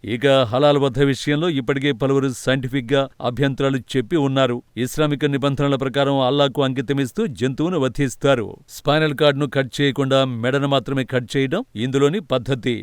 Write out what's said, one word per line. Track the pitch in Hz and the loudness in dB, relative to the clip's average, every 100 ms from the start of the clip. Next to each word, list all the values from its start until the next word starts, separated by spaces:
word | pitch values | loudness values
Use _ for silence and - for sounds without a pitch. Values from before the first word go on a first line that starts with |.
ఇక | - 117 139 | -6 0 4
హలాల్ | 135 120 127 147 143 | 4 4 4 4 4
వధ | 139 123 | 2 2
విషయంలో | 139 127 - 147 175 | 0 2 0 0 0
ఇప్పటికే | 139 117 139 143 | -2 -2 0 0
పలువురు | 117 139 139 135 123 | 0 2 2 0 -2
సైంటిఫిక్‌గా | - 131 127 135 117 143 135 _ | -2 -2 -2 -6 0 -2 -2 _
అభ్యంతరాలు | 123 120 139 131 139 135 | -6 -2 -2 0 0 -2
చెప్పి | - 131 110 170 | -2 -4 0 0
ఉన్నారు. | 139 135 131 123 _ - | 0 2 0 0 _ -6
ఇస్లామిక | 123 - 151 143 | -4 0 0 0
నిబంధనల | 147 139 143 135 143 139 | 0 0 -2 0 0 0
ప్రకారం | 131 135 139 139 | -2 0 0 2
అల్లాకు | 127 143 143 135 | 2 2 0 2
అంకితమిస్తూ | 135 131 127 135 135 - 220 | -2 -2 -2 -2 -2 -2 -4
జంతువును | 104 127 131 160 180 | -2 -4 -2 -2 0
వధిస్తారు. | 131 117 139 - 139 131 98 - - | -2 0 -2 0 0 2 -2 -10 -18
స్పైనల్ | - - 151 156 | -6 0 2 0
కార్డును | 135 147 139 143 | 4 2 2 -2
కట్ | 139 135 - | -2 -2 0
చేయకుండా | 143 135 135 135 | 0 0 2 2
మెడను | 135 117 120 139 139 | 2 -2 0 0 2
మాత్రమే | 139 131 135 | 0 0 -4
కట్ | 123 127 117 143 | -2 -4 -2 -2
చేయడం | 135 170 254 104 | 0 -2 -4 -6
ఇందులోని | 127 135 143 196 | -2 2 2 2
పద్ధతి. | 156 131 113 135 123 113 | -2 -4 -2 -2 -2 -4